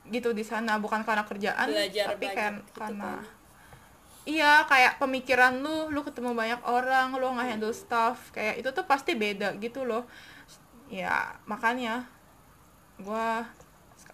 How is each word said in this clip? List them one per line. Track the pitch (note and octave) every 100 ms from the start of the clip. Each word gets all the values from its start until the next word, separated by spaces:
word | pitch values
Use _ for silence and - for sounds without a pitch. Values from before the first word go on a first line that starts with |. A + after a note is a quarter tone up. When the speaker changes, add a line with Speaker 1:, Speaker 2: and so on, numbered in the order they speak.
| -
Speaker 1:
gitu | A3+ A#3+
di | G#3+
sana. | G#3+ A3 A3+ G#3+
Bukan | G#3 G#3+ A3
karena | G#3+
kerjaan, | G#3 G3+ G3+ - C4
Speaker 2:
Belajar | G#3 G3+ G3 G3+
Speaker 1:
tapi | - C4+
Speaker 2:
banyak | G3
Speaker 1:
kan | G#3+ G3+
Speaker 2:
gitu | - -
Speaker 1:
karena | G#3+ G#3 G3+
Speaker 2:
kan. | - G#3+ - - - - - - - - - -
Speaker 1:
Iya, | D#4 D4 D4 D4+
kayak | C4+ B3+ -
pemikiran | C#4+ C4 B3+ B3+ B3+ B3+
lu, | C#4+ D#4 D#4
lu | D4
ketemu | D4 C#4+ B3 A#3
banyak | A3+ A#3+ A#3+
orang, | B3 B3+ C4 C4 C4
lu | C4
nge-handle | B3 B3 G#3+ G#3+
stuff, | A#3 - A#3 A3+ B3 - -
kayak | G#3+ -
itu | B3+ C4+
tuh |
pasti | F#4 C#4+ - B3
beda | G#3 G3 G3+ F3
gitu | A3+ C4+ C4
loh. | A3+ B3 - - - - - - - -
Ya, | F#3+ F3+ D2+ - - -
makanya | G#3+ A3+ B3 A#3+ A3+ B3 - - - - - - - - -
gua | F#3+ A3 A3+ A3 A#3 - - - - -
sek-, | -